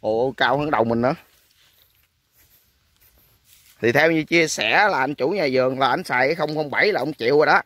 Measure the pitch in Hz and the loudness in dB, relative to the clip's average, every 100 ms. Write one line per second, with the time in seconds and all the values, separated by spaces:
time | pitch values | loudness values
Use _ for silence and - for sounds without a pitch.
0 | 110 113 131 127 127 135 147 117 117 117 | -2 -2 -4 -2 -2 0 0 0 0 2
1 | 123 170 _ _ _ _ _ _ _ _ | 0 -2 _ _ _ _ _ _ _ _
2 | _ _ _ _ _ _ _ _ _ _ | _ _ _ _ _ _ _ _ _ _
3 | _ _ _ _ _ _ _ _ 113 127 | _ _ _ _ _ _ _ _ 0 2
4 | 160 160 156 170 160 - 110 143 208 156 | 2 0 0 0 0 -2 0 2 2 0
5 | 135 147 127 202 151 127 127 131 135 139 | -2 -2 -4 -2 0 0 0 0 0 0
6 | 123 127 131 170 151 151 147 113 180 170 | -2 0 0 0 -4 -4 -4 -2 0 0
7 | 135 151 113 143 147 - | -4 -4 0 2 4 2